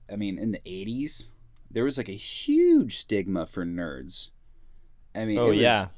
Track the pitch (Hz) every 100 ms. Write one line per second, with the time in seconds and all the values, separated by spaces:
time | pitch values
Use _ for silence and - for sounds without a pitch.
0 | - 101 101 87 110 90 - 92 101 123
1 | 151 - - - - - - 113 131 135
2 | 104 98 - - - 302 349 320 135 -
3 | - 101 92 92 80 - 87 87 82 67
4 | 65 - - - - - - - - -
5 | - 107 110 107 117 104 117 110 90